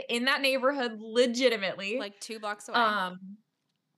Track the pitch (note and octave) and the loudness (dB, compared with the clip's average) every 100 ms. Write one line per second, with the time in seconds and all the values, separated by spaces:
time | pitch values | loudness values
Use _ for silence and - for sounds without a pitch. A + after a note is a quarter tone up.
0 | - A#3 B3+ C#4+ C#4 C4 B3+ C#4+ A#3+ G#3+ | 2 0 0 2 2 2 2 0 -2 -4
1 | A3 A3+ B3 A#3 B3+ A3+ F#3+ D#3+ G3 A#3 | -2 4 4 4 4 4 -2 -4 -4 -4
2 | G3+ - - A3 G#3 G#3 - A#3 A3 G#3 | -6 -10 -12 -8 -8 -8 -2 2 2 2
3 | F3+ F#3 F#3+ G#3 _ _ _ _ _ | -2 -6 -16 -20 _ _ _ _ _